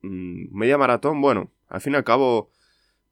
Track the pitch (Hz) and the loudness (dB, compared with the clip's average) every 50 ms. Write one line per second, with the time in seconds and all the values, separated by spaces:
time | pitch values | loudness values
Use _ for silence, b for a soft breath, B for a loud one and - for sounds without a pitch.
0 | - 98 95 92 90 90 87 87 87 - - 98 107 123 143 143 135 123 120 120 | -10 -10 -10 -8 -8 -10 -10 -10 -12 -12 -6 -2 0 2 2 4 4 2 2 2
1 | - 143 156 143 139 139 123 98 - - _ _ _ _ - 95 - 147 147 143 | 0 -2 0 2 2 2 2 2 -2 -6 _ _ _ _ -12 -8 -4 -2 -2 -2
2 | 107 - 117 131 139 127 120 110 104 _ _ _ _ _ _ _ _ _ _ _ | 2 2 2 2 4 2 2 0 -2 _ _ _ _ _ _ _ _ _ _ _
3 | _ _ | _ _